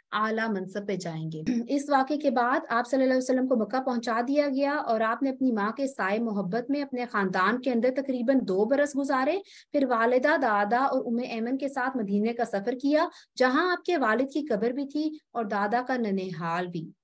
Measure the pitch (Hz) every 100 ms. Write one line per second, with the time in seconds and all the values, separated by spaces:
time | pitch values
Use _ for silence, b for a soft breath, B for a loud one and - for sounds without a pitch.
0 | _ 214 220 220 226 190 185 202 202 180
1 | 170 160 160 156 160 233 233 277 285 269
2 | 262 294 294 240 240 311 - 233 240 269
3 | 262 254 254 254 254 240 208 254 262 240
4 | 240 226 247 294 285 262 277 294 - 220
5 | 220 233 269 262 262 214 208 247 269 -
6 | 190 214 233 202 175 233 254 285 277 247
7 | 240 208 190 190 190 254 262 233 254 269
8 | 269 247 233 269 190 190 220 269 285 269
9 | 277 262 277 392 B B - 294 262 226
10 | 233 254 294 320 240 208 208 240 269 262
11 | 240 233 254 226 233 269 277 269 254 262
12 | 196 202 226 233 226 196 220 254 277 302
13 | 339 B B - 254 285 359 349 - 339
14 | 220 226 269 302 285 202 233 254 277 302
15 | 311 311 _ 233 208 208 208 240 254 254
16 | 214 190 185 160 165 170 180 170 160 -